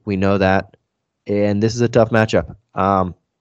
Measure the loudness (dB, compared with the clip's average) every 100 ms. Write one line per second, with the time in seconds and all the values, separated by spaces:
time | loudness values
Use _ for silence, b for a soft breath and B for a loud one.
0 | -6 -2 0 2 2 2 -2 _ _ _
1 | _ _ -6 -2 0 0 -2 0 0 2
2 | 2 2 2 0 -4 -12 _ -4 0 0
3 | -2 -8 _ _